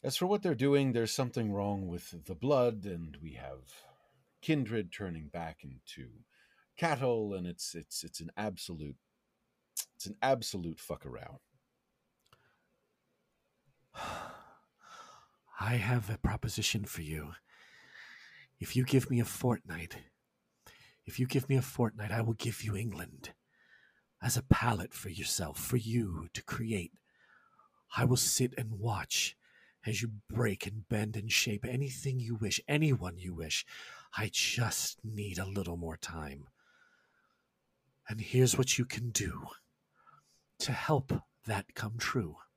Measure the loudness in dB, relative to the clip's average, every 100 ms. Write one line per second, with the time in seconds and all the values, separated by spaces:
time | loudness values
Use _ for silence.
0 | 0 0 2 2 4 4 6 8 6 4
1 | 2 2 0 0 0 2 2 0 -2 -6
2 | -8 -16 -10 -4 4 6 6 2 -6 -6
3 | -8 -10 -12 -12 -12 -12 -16 -20 -20 _
4 | _ _ _ _ 0 0 0 -2 -4 -6
5 | -6 -6 -8 -8 -8 -10 -16 -16 -18 -16
6 | -16 -16 -20 _ _ _ _ -2 0 2
7 | 2 2 0 -2 -4 -6 -8 -10 -10 -10
8 | -10 -12 -12 -4 -4 -4 -10 -8 -10 -12
9 | _ _ _ _ _ _ _ -8 -8 _
10 | -14 0 4 4 2 -4 -4 -6 -8 -8
11 | -8 -12 -12 -18 _ _ _ _ _ _
12 | _ _ _ _ _ _ _ _ _ _
13 | _ _ _ _ _ _ _ _ _ -12
14 | -8 -8 -10 -14 -20 -20 _ _ -20 -20
15 | -20 -20 _ _ _ -4 0 2 4 2
16 | 0 0 0 0 -4 0 0 0 -2 -6
17 | -6 -6 -6 -12 _ -20 -20 -20 -20 -20
18 | -20 -20 -20 -20 -20 _ -2 2 6 4
19 | 4 2 2 2 2 2 -2 -10 -10 -12
20 | -18 _ _ _ _ _ -20 -20 -20 _
21 | -12 0 2 2 4 2 2 2 2 2
22 | -4 0 0 0 -2 -4 -4 -2 -4 -6
23 | -10 -12 -18 -18 _ _ _ -20 _ _
24 | _ _ 0 0 6 6 6 2 -4 -8
25 | -8 -6 -4 -2 -2 -4 0 0 2 0
26 | 0 -2 -6 -10 -8 -4 -2 -2 -2 _
27 | _ _ _ -20 _ _ _ _ _ 2
28 | 4 6 4 4 2 0 -4 -2 -2 -2
29 | 0 0 0 -4 _ _ -20 _ -4 -2
30 | -2 -6 -6 0 2 0 -6 -8 -2 0
31 | 0 -2 2 2 4 0 0 0 -2 -2
32 | -2 0 0 0 0 0 2 4 6 4
33 | 2 -6 -8 -6 -2 -2 -4 -14 -16 -18
34 | -10 -4 -2 0 0 2 0 2 -2 -4
35 | -8 -6 -4 -4 -4 -2 -2 -4 -4 -6
36 | -8 -8 -8 -10 -16 _ _ _ _ _
37 | _ _ _ _ _ _ _ _ _ _
38 | -8 -6 2 6 6 6 2 2 0 -2
39 | -2 -2 -2 -4 -10 -16 _ _ _ _
40 | -20 -20 _ _ _ _ -4 -2 2 2
41 | 2 -4 -4 _ -4 -4 -4 -6 -6 -2
42 | 0 0 -2 -6 -20